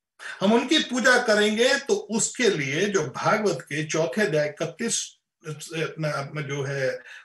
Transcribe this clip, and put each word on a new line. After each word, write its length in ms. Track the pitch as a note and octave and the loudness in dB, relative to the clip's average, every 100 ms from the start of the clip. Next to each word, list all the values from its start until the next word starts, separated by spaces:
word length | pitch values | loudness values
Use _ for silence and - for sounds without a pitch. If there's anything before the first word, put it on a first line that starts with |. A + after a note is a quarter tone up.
| _ _ - - | _ _ -16 -2
हम 140 | F#3+ | 4
उनकी 260 | A#3+ C#4+ D#4 | 4 4 2
पूजा 440 | - B3 B3+ B3 | 2 2 4 4
करेंगे 540 | A3 G#3 G#3 G#3+ B3+ C#4 | 4 4 4 4 4 2
तो 180 | - G3+ | 2 -2
उसके 540 | - A3 - - A#3 | -2 -2 -2 2 2
लिए 400 | E3 C3 D3+ G#3 | 2 0 0 0
जो 180 | F#3+ C#3 | 0 -2
भागवत 540 | - - G#3+ G#3 D3+ | -2 0 2 0 -2
के 220 | - D3 | -4 -6
चौथे 380 | D3+ D#3+ E3 A3 | -2 -2 0 0
अध्याय 260 | G3+ D3+ D3+ | 0 0 -2
इकतीस, 680 | - D#3+ - A#3 - - - _ _ D#3+ C#3+ - D#3+ D3 - D3+ C#3 C#3 D3 C3+ | -2 -6 -4 -4 -4 -6 -12 _ _ -14 -14 -10 -6 -6 -4 -4 -4 -6 -8 -6
जो 160 | C#3+ | -6
है 360 | C#3 C#3 C3 B2 - - | -4 -2 -2 -4 -10 -20